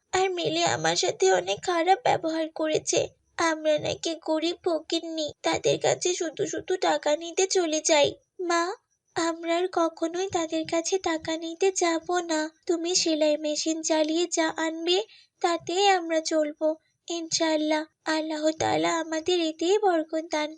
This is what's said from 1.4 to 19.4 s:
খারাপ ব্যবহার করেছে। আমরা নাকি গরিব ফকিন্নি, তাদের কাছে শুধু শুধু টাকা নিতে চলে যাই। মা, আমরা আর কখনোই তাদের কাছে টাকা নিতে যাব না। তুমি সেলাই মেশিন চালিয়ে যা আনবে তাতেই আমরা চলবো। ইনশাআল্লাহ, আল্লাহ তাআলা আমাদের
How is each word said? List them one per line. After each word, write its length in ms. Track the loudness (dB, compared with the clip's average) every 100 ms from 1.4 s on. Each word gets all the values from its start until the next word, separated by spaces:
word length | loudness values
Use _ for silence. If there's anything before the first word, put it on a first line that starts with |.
| 0 -4
খারাপ 360 | -2 2 4 4
ব্যবহার 440 | 2 2 0 -2 -4
করেছে। 600 | -2 -2 0 0 0 -2 -6 _ -2
আমরা 420 | 0 0 0 0
নাকি 360 | -2 -4 -6 -4 -2
গরিব 300 | 0 0 -2
ফকিন্নি, 680 | -2 -2 -2 -4 -4 -4 -6 -4
তাদের 360 | -2 0 2 2
কাছে 360 | 2 0 0
শুধু 320 | -2 -4 -4 -4
শুধু 300 | -4 -4 -2
টাকা 400 | 0 0 0 -2
নিতে 300 | -2 0 0
চলে 340 | 2 0 0
যাই। 340 | 2 4 4 0 _ -8
মা, 340 | -2 0 0 -4 _ _ _
আমরা 420 | -4 -2 -2 -2 0
আর 120 | 0
কখনোই 560 | 0 0 0 -4 -2 -2
তাদের 380 | -2 -2 -4 -2
কাছে 320 | -2 0 -2
টাকা 380 | 0 -2 -4 -6
নিতে 360 | -6 0 0 2
যাব 420 | 0 0 0 -2
না। 300 | 0 -2 -2 -6 -2
তুমি 280 | -2 0
সেলাই 420 | 0 2 2 2 2
মেশিন 460 | -2 -2 -2 -2
চালিয়ে 440 | 0 0 0 0 -2
যা 200 | 0 -2 -2
আনবে 460 | -4 -2 0 0 -2 -10 _ _
তাতেই 480 | -2 -2 -2 2 4
আমরা 320 | 2 2 -2
চলবো। 540 | 0 0 0 0 -2 -2 _ _ -8
ইনশাআল্লাহ, 720 | -8 -4 0 2 2 2 0 -2 _
আল্লাহ 460 | -4 -2 -2 -2 0
তাআলা 480 | 0 0 2 2 0
আমাদের 420 | -2 -4 0 0